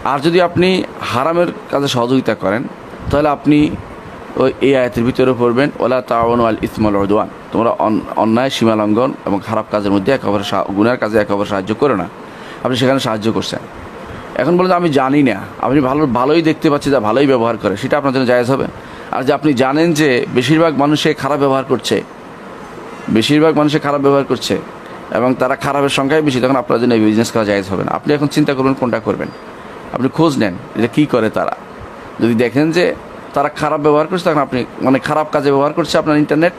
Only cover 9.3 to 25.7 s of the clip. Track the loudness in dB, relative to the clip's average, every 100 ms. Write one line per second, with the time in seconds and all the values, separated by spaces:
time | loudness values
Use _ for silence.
9.3 | -4 -2 -4 -2 -2 0 0 2 0 0
10.3 | -2 -2 -4 -2 0 2 2 0 0 2
11.3 | 0 0 -2 -2 0 2 0 -4 -10 -18
12.3 | -16 -16 -8 -4 0 2 0 0 -2 0
13.3 | -2 -4 -8 -10 -16 -16 -16 -14 -14 -8
14.3 | -2 2 2 2 2 2 2 2 4 2
15.3 | 0 -8 -6 0 2 2 0 0 2 2
16.3 | 4 2 2 0 0 2 0 2 2 4
17.3 | 4 2 0 -2 -2 0 0 2 0 2
18.3 | 2 2 0 -2 -8 -16 -16 -6 -4 0
19.3 | 2 2 2 2 4 2 4 4 2 2
20.3 | 0 2 4 4 2 2 2 0 0 -2
21.3 | 0 2 0 0 -2 0 -2 -2 -16 -18
22.3 | -18 -16 -16 -16 -16 -16 -12 0 0 2
23.3 | 4 4 4 2 0 -2 0 4 2 2
24.3 | -4 -2 -4 -4 -16 -16 -16 -6 -2 0
25.3 | 2 0 0 -2